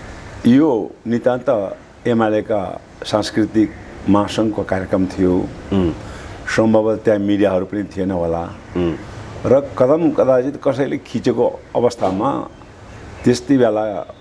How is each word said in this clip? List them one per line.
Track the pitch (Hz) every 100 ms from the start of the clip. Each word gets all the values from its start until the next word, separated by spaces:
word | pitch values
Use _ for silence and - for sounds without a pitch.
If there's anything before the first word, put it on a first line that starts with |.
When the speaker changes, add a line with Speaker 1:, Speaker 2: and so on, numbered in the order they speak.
| - - - - 117
Speaker 1:
यो | 131 156 113 - - 113
नितान्त | 117 120 123 123 113 95 - - - 123
एमालेका | 113 110 107 101 104 90 - - -
सांस्कृतिक | - 107 104 113 104 110 104 - - - -
महासङ्घको | 101 101 - 110 104
कार्यक्रम | 95 95 92 98 92
थियो। | 98 90 90 - - -
Speaker 2:
उम्। | 196 82 - - - - - - -
Speaker 1:
सम्भवतः | 110 110 110 107
त्यहाँ | 113 104
मिडियाहरू | 101 101 101 92
पनि | 95 104
थिएन | 92 95 92
होला। | 90 85 82 85 - - 90
Speaker 2:
उम्। | 85 73 - - - - 110
Speaker 1:
र | 135 - -
कदम | 127 160 160
कदाचित | - 131 127 135 -
कसैले | 143 127 139 147
खिचेको | - 113 123 117 113 - - -
अवस्थामा | 120 - 95 95 131 131 - - - - - - - -
त्यस्तै | 123 123 - 135
बेला | 113 107 110 92 - -